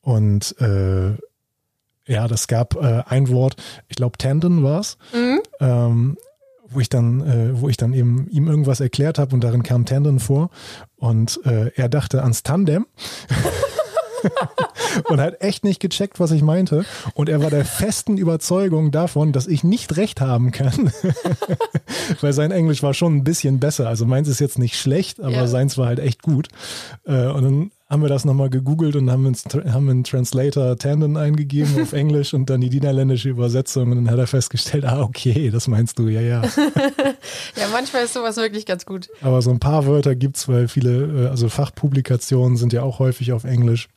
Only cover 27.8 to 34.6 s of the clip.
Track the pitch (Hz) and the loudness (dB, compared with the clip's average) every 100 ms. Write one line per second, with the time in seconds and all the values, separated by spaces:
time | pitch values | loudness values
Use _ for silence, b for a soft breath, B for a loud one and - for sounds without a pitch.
27.8 | _ 147 151 139 147 135 135 131 131 156 | _ 0 2 2 2 2 2 0 0 0
28.8 | 160 147 131 127 135 123 - 139 160 123 | 0 2 2 2 2 0 -4 -4 -2 0
29.8 | 139 127 127 131 123 135 139 143 127 120 | 2 2 0 -2 -2 0 0 0 0 0
30.8 | 139 151 151 151 147 151 143 143 147 147 | 0 0 0 0 0 0 0 0 0 0
31.8 | 320 147 147 147 139 147 131 131 127 135 | 0 0 0 2 0 -2 0 0 0 0
32.8 | 143 135 135 127 135 123 120 123 127 - | 0 2 2 2 0 -2 0 0 -2 -2
33.8 | 123 123 120 120 123 135 - 120 | 0 2 2 2 2 0 -2 -4